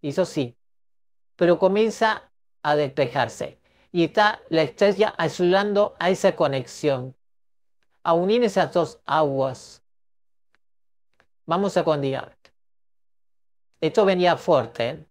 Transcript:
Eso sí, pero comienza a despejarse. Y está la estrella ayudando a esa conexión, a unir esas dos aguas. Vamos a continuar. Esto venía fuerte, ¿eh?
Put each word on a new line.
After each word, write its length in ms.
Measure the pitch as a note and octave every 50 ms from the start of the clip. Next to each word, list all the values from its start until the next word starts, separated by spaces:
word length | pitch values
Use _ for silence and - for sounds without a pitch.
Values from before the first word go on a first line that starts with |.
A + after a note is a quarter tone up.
Eso 220 | - D3 C3+ - F3+
sí, 320 | - - D#3 C3+ A#2+ - _ _ _ _ _ _ _ _ _ _ _ _ _ _ _ _
pero 240 | - F3 E3+ F3 E3
comienza 720 | F#3+ F#3 F#3+ G#3 A3 A3 G#3+ - A3+ A3 G#3+ - - _ _ _ _ _ _ _ _
a 100 | D3+ D3+
despejarse. 840 | D3 D3 C3+ C3+ - C#3 B2+ - C#3+ B2 A#2 - - - - - _ _ _ _ _ _ _
Y 100 | - F3
está 400 | E3+ D#3+ - G#3+ G#3 G#3 G#3+ - - -
la 140 | E3 D#3+
estrella 520 | D#3 C#3+ - - G#3 G3+ G3+ F#3+ G#3+ G#3 -
ayudando 800 | - E3+ D#3 - - F3+ F3 F#3 G3 G3+ G#3 G3+ G3+ G#3 G3+ - -
a 100 | E3+ F3+
esa 240 | F#3+ - - G3 -
conexión, 800 | - E3+ C#3+ C3+ C3+ B2 - - - - D3+ C#3 B2+ B2+ C3 C3 _ _ _ _ _ _ _ _ _ _ _ _ _ _ _ _ _
a 120 | _ - E3
unir 280 | E3+ F3+ F#3+ G#3+ A#3+
esas 300 | A#3+ G#3+ F#3+ - E3+ C#3
dos 260 | - F3+ E3 - - _ _
aguas. 760 | - C#3 D#3 D#3 C#3+ C#3 C3+ C3 C3 B2+ - - - - _ _ _ _ _ _ _ _ _ _ _ _ _ _ _ _ _ _ _ _ _ _ _ _ _ _ _ _ _ _ _ _ _ _
Vamos 300 | - E3 F3+ G3+ G3 -
a 80 | F3+ D#3+
continuar. 520 | E3 D#3 C#3+ C#3 C3+ C3 C3 - - _ _ _ _ _ _ _ _ _ _ _ _ _ _ _ _ _ _ _ _ _ _ _ _ _ _ _ _ _ _
Esto 240 | - D#3 D3+ A3+ G#3
venía 320 | F#3+ F#3+ F3+ F3+ F3 E3
fuerte, 520 | C#3 - - E3 C3+ A#2 A2+ - - A2+ A#2+
¿eh? 180 | C#3 - D#3 _